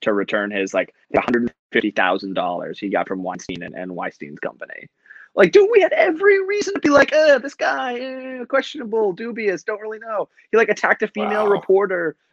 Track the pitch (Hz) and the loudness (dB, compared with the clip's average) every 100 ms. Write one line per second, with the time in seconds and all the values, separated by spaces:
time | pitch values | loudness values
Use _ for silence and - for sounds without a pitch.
0 | - 101 98 107 104 104 95 95 92 _ | -2 -2 -2 -2 -2 -4 -2 -2 -4 _
1 | _ - - 120 120 - _ 117 107 98 | _ -2 0 0 -2 -8 _ 0 0 0
2 | 92 95 98 92 90 87 78 80 101 95 | 0 0 -4 -4 -4 -4 -8 -8 -4 -2
3 | 87 95 90 92 - 87 85 78 92 87 | -2 -6 -8 -10 -10 -10 -10 -12 -10 -8
4 | 92 - 71 73 - - - - - _ | -8 -10 -16 -10 -12 -12 -18 -18 -20 _
5 | _ - - - 190 403 403 466 349 - | _ -20 -12 2 6 8 8 6 4 2
6 | - 320 392 392 381 415 392 392 302 285 | 2 4 4 4 2 -2 -2 -2 4 4
7 | - 302 311 269 294 - - 277 262 240 | 6 4 6 4 2 -4 -2 -2 -4 -6
8 | 262 262 262 254 240 269 269 302 233 220 | -8 -10 -12 -12 -4 -4 -4 -10 -4 -2
9 | 214 180 226 220 214 175 - 208 214 220 | 0 -2 -8 -4 -2 -4 -6 -8 -10 -12
10 | 226 208 - _ _ 220 196 208 - 208 | -8 -6 -6 _ _ 0 2 0 0 0
11 | 214 - 208 208 214 196 - 190 202 185 | -2 -4 -4 0 2 0 2 2 2 -2
12 | 165 - _ | -4 -8 _